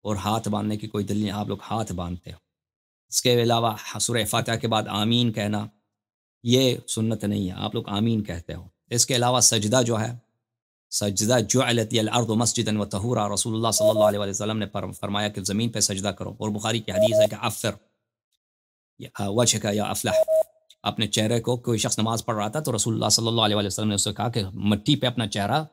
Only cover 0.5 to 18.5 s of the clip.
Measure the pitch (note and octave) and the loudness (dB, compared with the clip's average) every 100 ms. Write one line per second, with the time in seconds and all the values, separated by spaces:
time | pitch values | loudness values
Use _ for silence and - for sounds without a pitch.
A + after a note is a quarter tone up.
0.5 | G#2 G#2 G#2+ - G#2 G2 G#2 G#2 G2+ G#2+ | -2 -2 -4 -6 -6 -2 -2 -2 -4 -6
1.5 | G2+ - G#2+ A2 F2+ F2 F2+ - - _ | -8 -6 -6 -4 -6 -6 -8 -12 -18 _
2.5 | _ _ _ _ _ _ - B2+ A#2+ A#2 | _ _ _ _ _ _ 0 4 4 4
3.5 | A#2 A#2 A2+ - - - A#2 G#2 A#2 A#2 | 2 2 -2 -8 -6 -2 0 2 0 0
4.5 | A2+ A2+ A2 G#2 G2+ G#2+ A#2+ A#2+ A2 G#2 | -2 0 0 0 -2 2 2 2 0 -2
5.5 | G#2 G#2+ _ _ _ _ _ _ _ A#2+ | -2 -6 _ _ _ _ _ _ _ 2
6.5 | B2+ C3 A#2 - - A2+ A2 G#2 G#2 F#2+ | 4 4 0 -6 -2 -2 0 -2 -2 -2
7.5 | F#2 G#2 A#2 - G2+ A#2 A2 F#2+ E2 - | -4 -4 -4 -4 0 2 0 -2 -8 -10
8.5 | D#2+ F2+ _ _ B2 - B2 B2 B2+ A2 | -12 -14 _ _ 0 2 2 4 4 4
9.5 | A#2 G#2 B2+ A#2 A2 A2 A#2+ _ _ _ | 4 4 4 4 0 -2 -6 _ _ _
10.5 | _ _ _ _ - G#2 F#2+ G#2 B2+ - | _ _ _ _ -4 -2 0 2 2 4
11.5 | B2+ B2 A#2 A2 A#2 G#2+ B2 A2+ A2 A#2 | 2 4 2 2 0 2 0 2 2 2
12.5 | - G#2+ G#2+ G#2 G2+ A2+ A#2+ G2+ G2+ A#2+ | 0 -2 -2 -2 -4 -2 -2 0 -2 -2
13.5 | A2 A2+ G#2+ G#2+ G#2+ G#2 G#2 G2+ F#2+ G#2 | 0 0 4 4 6 4 4 -4 -4 -4
14.5 | A2 G2 G2 F#2+ F#2 G2+ G2+ G#2 G#2 F#2+ | -4 -4 -6 -8 -8 -6 -2 -2 -4 -4
15.5 | G2+ A#2 A2 G#2 F#2+ G2+ F#2 F#2+ G#2 G#2+ | -2 -2 0 -2 0 -4 -4 -10 -6 -4
16.5 | G#2 A2+ A2+ G#2+ F#2+ G#2+ G#2+ G#2+ - A#2 | -2 -2 -2 -2 2 4 4 2 2 -6
17.5 | - A2 - _ _ _ _ _ _ _ | -2 -6 -6 _ _ _ _ _ _ _